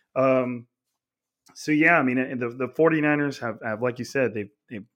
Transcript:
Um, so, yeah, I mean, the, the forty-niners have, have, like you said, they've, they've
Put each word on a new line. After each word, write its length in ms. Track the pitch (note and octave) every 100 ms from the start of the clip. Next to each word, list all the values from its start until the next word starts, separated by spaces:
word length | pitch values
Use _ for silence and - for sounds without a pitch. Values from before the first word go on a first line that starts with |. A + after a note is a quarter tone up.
| _ C3
Um, 500 | C3 C3 B2 A#2+ A#2+ _ _ _ _ _ _ _ _
so, 180 | - -
yeah, 280 | D3+ D#3+ E3+
I 40 |
mean, 360 | B2+ B2+ C3 B2+
the, 100 | A#2+
the 200 | B2 B2 -
forty-niners 640 | E3 D#3+ D3+ D3 C#3+ B2+
have, 200 | A#2+ A2
have, 180 | A#2 G#2+
like 180 | B2 A#2+
you 60 | A#2+
said, 280 | C#3 B2
they've, 160 | G#2+ G#2 _ -
they've 160 | G#2+ -